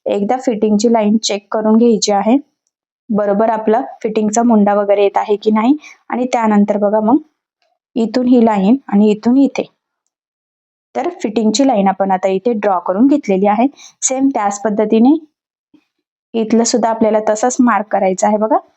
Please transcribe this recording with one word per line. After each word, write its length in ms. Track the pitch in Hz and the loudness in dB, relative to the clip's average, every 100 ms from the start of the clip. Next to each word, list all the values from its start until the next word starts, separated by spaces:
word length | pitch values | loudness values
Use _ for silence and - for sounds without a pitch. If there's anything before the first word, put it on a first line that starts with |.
| - | -6
एकदा 320 | 202 202 254 254 | -4 -2 -4 -4
फिटिंगची 480 | 208 214 208 233 | -2 0 0 2
लाईन 240 | 233 208 220 | 0 2 0
चेक 240 | - 202 - | -2 -8 -6
करून 260 | 226 214 220 | -4 0 2
घ्यायची 340 | 240 214 - | 4 2 0
आहे, 260 | 202 208 277 - _ _ _ _ _ - | -2 0 -2 -2 _ _ _ _ _ -6
बरोबर 400 | 208 208 196 226 | -4 -2 0 0
आपला 320 | 220 220 220 269 - | -2 0 -2 -2 -8
फिटिंगचा 400 | 226 220 214 226 | -6 -2 -2 0
मुंडा 300 | 240 214 202 | 2 4 2
वगैरे 300 | 202 202 202 | 0 0 0
येत 140 | 202 196 | 0 0
आहे 180 | 202 208 | -2 -2
की 160 | 220 | 0
नाही. 240 | 214 233 302 - - - | 0 0 -2 -4 -20 -10
आणि 160 | 233 254 | -6 -4
त्यानंतर 440 | 240 220 208 202 202 | -2 0 2 2 0
बघा 220 | 202 214 | 0 0
मग 160 | 214 302 - _ _ _ _ _ _ - | 2 0 -2 _ _ _ _ _ _ -4
इथून 320 | 226 254 247 | -4 -2 2
ही 160 | 247 226 | 4 4
लाईन 300 | 208 190 269 - | 2 0 0 0
आणि 220 | 202 214 | 2 2
इथून 260 | 214 226 262 | 2 0 2
इथे, 260 | 262 - - _ _ _ _ _ _ _ _ _ _ _ _ - | 0 -2 -10 _ _ _ _ _ _ _ _ _ _ _ _ -8
तर 140 | 262 349 | -8 -6
फिटिंगची 440 | 359 220 220 214 269 | -6 -2 -2 0 0
लाईन 200 | 220 196 | 2 0
आपण 240 | 185 196 | 0 -2
आता 160 | 185 196 | -2 -2
इथे 260 | 190 240 | -2 -2
ड्रॉ 260 | 226 208 180 | -2 -2 -2
करून 280 | - 190 269 | -2 0 2
घेतलेली 400 | 294 - 190 202 | 2 0 0 2
आहे. 200 | 208 277 - - - | 2 -2 -4 -20 -8
सेम 280 | - 262 277 | -6 -2 -2
त्याच 320 | 254 202 202 | 0 -4 -4
पद्धतीने 540 | 220 208 214 220 247 320 - _ _ _ _ _ _ _ _ _ _ | -4 -2 0 2 4 2 -2 _ _ _ _ _ _ _ _ _ _
इथलं 300 | 226 220 226 | -6 0 0
सुद्धा 260 | 233 247 226 | 0 0 -2
आपल्याला 300 | 226 220 214 214 | 0 0 0 -2
तसंच 260 | 214 254 247 | -2 -2 0
मार्क 280 | 247 202 208 | 0 0 -2
करायचं 400 | 196 190 190 208 | -2 -2 -2 -2
आहे 100 | 214 | -2
बघा. 200 | 220 339 - | 0 -2 -4